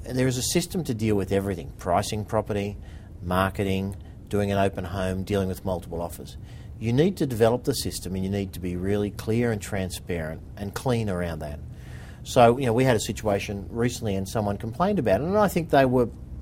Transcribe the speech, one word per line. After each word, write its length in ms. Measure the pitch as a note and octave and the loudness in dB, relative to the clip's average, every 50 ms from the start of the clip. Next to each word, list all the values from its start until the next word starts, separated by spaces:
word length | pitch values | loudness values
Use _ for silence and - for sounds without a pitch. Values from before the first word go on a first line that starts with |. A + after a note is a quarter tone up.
| - | -6
there 220 | - B2+ B2+ B2+ | -4 0 2 2
is 100 | C3 B2 | 2 2
a 60 | B2+ | 0
system 420 | A#2+ - - F3 E3+ - - F#3 - | 0 0 2 0 0 0 -2 -4 -2
to 80 | - A#2+ | -2 -2
deal 200 | G#2 A2+ A2 G#2 | 0 2 2 2
with 180 | G2 F#2+ F#2+ | 2 2 2
everything, 400 | G2 G2 F#2+ G2+ F#2+ E2 C#2+ C#2 - - | 2 2 2 0 -2 -4 -6 -10 -10 -6
pricing 460 | - F#2 E2+ G2 G#2 - A2+ G#2+ G2+ | 0 2 2 2 2 0 -2 -4 -4
property, 520 | - A2+ G#2+ G#2 - G#2 G2+ G2+ G#2 G2+ - - - - - - - - - | 0 0 0 0 0 0 0 0 -2 -4 -8 -12 -14 -14 -14 -14 -16 -14 -8
marketing, 720 | - F2 F2+ F#2 F#2+ F#2+ - - G2+ G2 F#2+ F#2+ F#2+ G2 G2+ - - - - - - - | -4 0 4 4 4 4 2 0 0 0 2 0 0 -2 -6 -8 -12 -16 -16 -16 -10 -4
doing 220 | - G2+ G#2 G2+ | 0 0 2 2
an 60 | G2 G2 | 4 4
open 260 | G2 G2 - F#2+ F2+ | 4 2 2 -2 -8
home, 380 | F2 F#2 G2 F#2 F#2 F#2 F#2+ | -6 -4 -2 -2 -2 -2 -2
dealing 260 | F#2 F2 G2+ G2 F#2+ F#2 | -2 0 0 0 0 0
with 160 | F#2 - - | -2 -4 -4
multiple 380 | G2 F#2 E2+ - - E2 E2 | -4 -4 -4 -4 -6 -6 -6
offers. 340 | E2+ E2+ - - - - - - - - - - - - - - | -6 -6 -8 -10 -14 -14 -14 -14 -14 -14 -14 -14 -14 -14 -10 -6
You 140 | A2 A2+ | -2 2
need 240 | A#2+ C3+ D#3+ G3+ F#3+ - | 4 4 4 4 4 0
to 80 | E3+ | -2
develop 380 | C3+ A#2+ G#2 A2+ A2+ A#2+ B2 - | 0 4 6 6 6 6 4 0
the 80 | D3 | -2
system, 420 | B2+ - - F#2+ - - - F2+ F#2 | -2 -2 -2 -4 -6 -6 -6 -4 -4
and 100 | F#2+ F#2 | -2 -2
you 60 | F#2+ | 0
need 220 | G2+ G2+ G2 F#2+ F#2 | 0 -2 -2 -4 -6
to 60 | E2 | -6
be 160 | F2+ F2+ F2 | -6 -4 -4
really 340 | F2+ F#2 G2 G2+ G#2 G#2 G2+ | -2 0 0 0 0 0 -2
clear 400 | - - - A2+ A2 A#2+ A#2+ A#2 | -4 -6 -2 0 0 2 2 2
and 120 | A2 G2 | 0 -2
transparent 800 | - - G#2+ G2 F#2 F2+ - - - - F2+ E2 D#2 D#2 D#2+ - - - - | -4 -6 -4 -4 -4 -4 -6 -8 -6 -4 -4 -4 -4 -6 -8 -10 -12 -12 -10
and 180 | - G2+ G2+ - | -8 -8 -8 -6
clean 340 | - - C3+ A#2+ A2+ A2 G#2 | -4 0 0 0 0 0 -2
around 300 | F#2 F2 F2 E2+ D#2+ D2+ | -2 -2 -2 -4 -4 -6
that. 200 | D2+ D2 D2+ D#2 - - - - - - - - - - - - | -8 -8 -10 -10 -12 -12 -14 -14 -14 -14 -14 -14 -14 -14 -16 -14
So, 360 | - - - C3+ A#2+ A#2 A#2+ C#3 | -6 2 8 8 10 10 8 6
you 80 | C#3 | 2
know, 60 | A#2+ A2 | 2 2
we 100 | B2+ C3 | 4 4
had 120 | C3 A#2+ | 4 4
a 40 | G#2 | 4
situation 680 | - - G2+ - - G#2+ G2+ G2+ - - G2+ G2 F#2 D#2+ | 2 -2 -4 -2 0 0 0 0 0 -4 -6 -8 -8 -6
recently 440 | G2 A#2 A#2+ B2 A#2 - A2+ G#2+ F#2+ | -4 -2 -2 -2 -2 -2 -4 -2 -2
and 140 | G2 F#2+ F#2+ | -2 -2 -2
someone 300 | - A#2 G#2+ G2+ G2+ G2+ | -2 -2 0 0 -2 -4
complained 400 | - A#2 A#2+ - F3 G3+ G#3+ F3+ | -6 -6 -2 0 0 0 2 2
about 220 | B2 G#2+ F#2 G#2+ | 4 4 4 4
it, 40 | C#3+ | 2
and 140 | F3 G3 G#3+ | 2 2 2
I 100 | G#3 F#3 | 2 2
think 220 | - F3+ D#3+ - | 2 0 0 4
they 160 | D#3 C#3 C3+ | 6 6 6
were 220 | B2+ B2 B2+ A#2+ - - - - - - - | 6 6 4 2 2 -2 -10 -14 -12 -12 -12